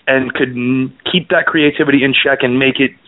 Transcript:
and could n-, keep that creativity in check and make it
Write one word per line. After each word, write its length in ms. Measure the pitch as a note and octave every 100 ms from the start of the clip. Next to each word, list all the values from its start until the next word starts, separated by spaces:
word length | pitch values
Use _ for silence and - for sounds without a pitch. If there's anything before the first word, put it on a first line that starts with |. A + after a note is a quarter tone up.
| -
and 280 | C3 C3
could 160 | - C3
n-, 400 | B2 B2 C3 B2+ - -
keep 180 | F3+ -
that 160 | F3 D#3+
creativity 560 | E3 D3 - D3 C#3
in 100 | C3+
check 260 | B2+ C#3+ C3+
and 180 | C3 B2+
make 180 | C3+ C3
it 140 | C3+ -